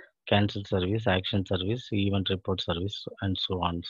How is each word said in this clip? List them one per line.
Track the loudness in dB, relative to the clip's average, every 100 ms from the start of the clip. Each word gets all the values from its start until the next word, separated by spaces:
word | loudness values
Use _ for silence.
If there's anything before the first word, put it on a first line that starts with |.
| -20 _ 2
cancel | 4 4 0 -2
service, | 0 2 2 2
action | 2 2 0 0
service, | 0 0 -2 -2
event | 0 2 2 0
report | -2 -2 -2
service, | -2 -2 -2 -6 -12 -4
and | -2 -2
so | -2 -2
on. | -2 -2 -6